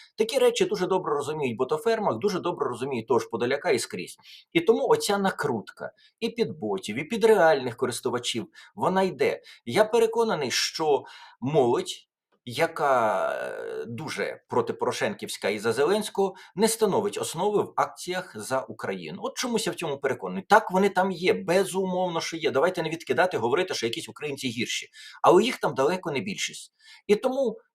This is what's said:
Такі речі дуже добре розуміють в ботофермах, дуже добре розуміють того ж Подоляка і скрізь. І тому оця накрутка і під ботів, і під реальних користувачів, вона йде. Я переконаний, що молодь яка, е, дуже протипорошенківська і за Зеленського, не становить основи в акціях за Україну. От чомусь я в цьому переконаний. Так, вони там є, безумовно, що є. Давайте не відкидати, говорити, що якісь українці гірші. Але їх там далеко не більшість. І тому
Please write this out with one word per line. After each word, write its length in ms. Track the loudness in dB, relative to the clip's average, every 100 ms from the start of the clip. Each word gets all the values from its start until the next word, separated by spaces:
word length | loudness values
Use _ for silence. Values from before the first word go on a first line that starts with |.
| -6 -2
Такі 220 | 0 4
речі 260 | 4 4
дуже 220 | 0 0 0
добре 280 | 0 0
розуміють 420 | -2 -2 -4 -2 -2
в 20 |
ботофермах, 600 | -2 0 0 0 0 0
дуже 220 | -2 0
добре 280 | -2 -2 -4
розуміють 380 | -4 -4 -4 2
того 140 | 0
ж 80 | 0
Подоляка 420 | -2 -2 0 0
і 80 | 0
скрізь. 380 | -2 -8 -10 -16 -20 -20 _
І 80 | 2
тому 260 | 4 4 4
оця 320 | 2 2 0
накрутка 760 | 0 -2 -2 -4 -6 -12 -12 -14 _ _
і 80 | -4
під 300 | -2 -4 -4
ботів, 380 | -6 -4 -6 -8
і 80 |
під 200 | -6 2
реальних 520 | 6 8 6 4 0 -2
користувачів, 720 | -4 -2 -2 -2 -2 -4 -6 -12 -20
вона 280 | -2 0 2
йде. 380 | 2 2 0 0 -8 -14
Я 200 | 0 2
переконаний, 680 | 4 4 4 2 0 0 -2
що 540 | -2 -2 -2 2 2 0 -18 -20 _
молодь 680 | 0 4 4 2 -2 -10 _ _ _ _ -8
яка, 800 | -2 0 0 2 4 2 0 -2
е, 520 | -4 -6 -8 -8 -8 -8
дуже 560 | -8 -8 -6 -6 -8 -4
протипорошенківська 1000 | -2 -2 -2 -2 0 -2 -4 -8 -4 -2
і 100 | 0
за 140 | 0
Зеленського, 640 | 2 2 2 0 -2 -2 -4 -10
не 140 | 0 2
становить 500 | 4 2 2 0 -2
основи 440 | -6 -2 0 0
в 100 | 0 0
акціях 600 | -2 -4 -8 -6 -8 -12
за 240 | -4 -4
Україну. 580 | -4 -8 -6 -6 -8 -8
От 120 | -8 -6
чомусь 300 | -2 -2 -2
я 60 |
в 40 | -4
цьому 220 | -6 -2
переконаний. 460 | -4 -4 -6 -6 4
Так, 220 | 4 4
вони 180 | 2 2
там 220 | 2 0
є, 220 | 0 0
безумовно, 880 | 0 2 2 2 -2 -2 -2 -2 -4
що 160 | -6 -4
є. 140 | -2
Давайте 320 | 2 2 0
не 80 | -4
відкидати, 480 | -4 -2 0 2 0
говорити, 360 | 0 0 0
що 120 | -2 -4
якісь 220 | -4 -10
українці 400 | -10 -8 -6 -4
гірші. 400 | -4 -4 -6 -10 -16 -20 2
Але 200 | 6 6
їх 140 | 4 0
там 180 | -4
далеко 360 | 0 0 -2 -4
не 100 | -4
більшість. 520 | -6 -6 -8 -10 -18 _ -20 -8 0
І 100 | 2
тому 420 | 2 0 -2 -4 _